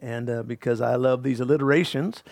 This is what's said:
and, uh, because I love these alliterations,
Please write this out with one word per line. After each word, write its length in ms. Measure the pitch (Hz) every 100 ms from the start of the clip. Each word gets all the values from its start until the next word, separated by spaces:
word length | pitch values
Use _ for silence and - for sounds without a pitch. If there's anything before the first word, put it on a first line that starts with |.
and, 300 | 120 117 120
uh, 120 | 117
because 380 | 113 120 127 113
I 140 | 117
love 280 | 123 127 127
these 160 | 131 120
alliterations, 880 | 127 151 139 151 175 135 180 - -